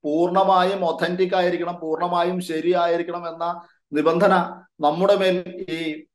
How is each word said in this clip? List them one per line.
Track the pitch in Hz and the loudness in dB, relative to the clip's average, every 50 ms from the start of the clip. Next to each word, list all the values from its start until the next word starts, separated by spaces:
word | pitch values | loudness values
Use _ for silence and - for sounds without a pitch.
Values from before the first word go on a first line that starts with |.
| _ | _
പൂർണ്ണമായും | 147 147 160 170 180 175 196 190 190 190 180 180 185 202 190 185 | -2 0 0 0 2 4 2 4 4 4 4 4 2 0 0 -2
ഒതന്റിക് | 165 160 - 170 165 180 180 190 180 196 | -2 -2 -2 -2 -4 0 0 0 0 2
ആയിരിക്കണം, | 185 180 180 170 160 170 170 175 170 | 0 0 0 0 -2 -4 -6 -8 -8
പൂർണ്ണമായും | 165 160 156 160 175 175 175 175 170 175 185 180 | -6 -6 -4 -2 -2 -2 0 0 0 0 -2 -4
ശരിയായിരിക്കണം | 180 - 165 160 160 175 180 175 170 170 170 170 165 175 175 175 170 170 | -6 -4 -6 -2 0 0 2 2 2 0 0 -2 -2 -6 -8 -8 -8 -10
എന്ന | 165 165 170 170 175 170 - _ _ _ _ _ 139 | -8 -6 -6 -6 -6 -6 -12 _ _ _ _ _ -4
നിബന്ധന | 151 147 160 165 175 196 196 190 180 170 - - - - _ _ _ | 2 2 2 4 4 4 4 4 4 2 -2 -8 -16 -20 _ _ _
നമ്മുടെ | - 147 151 170 190 196 202 | 0 0 0 2 4 4 4
മേൽ | 196 190 185 185 185 175 180 175 180 196 180 | 4 4 2 0 0 -4 -8 -12 -12 -10 -8
ഈ | 165 160 165 160 151 156 - _ | -8 -6 -6 -6 -8 -10 -14 _